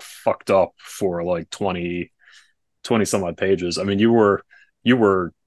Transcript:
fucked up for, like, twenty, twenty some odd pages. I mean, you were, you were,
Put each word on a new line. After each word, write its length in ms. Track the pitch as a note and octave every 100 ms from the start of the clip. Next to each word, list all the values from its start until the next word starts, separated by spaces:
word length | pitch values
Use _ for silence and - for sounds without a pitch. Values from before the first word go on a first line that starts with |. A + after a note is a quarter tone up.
fucked 500 | - - - - -
up 240 | G3+ - _
for, 480 | - - G2 F2 F2
like, 260 | F2 E2
twenty, 640 | - G2+ F2+ F2 F2 F2 _ _ - _ _ _ _ -
twenty 200 | A#2 G2
some 200 | A2 F2+
odd 120 | E2
pages. 420 | F#2+ F#2+ F2 E2+
I 60 | G2
mean, 140 | G2
you 140 | A2+
were, 320 | A#2 G#2 G2 - _ _ _ A2+
you 120 | B2+
were, 360 | G#2 F#2+ F2 -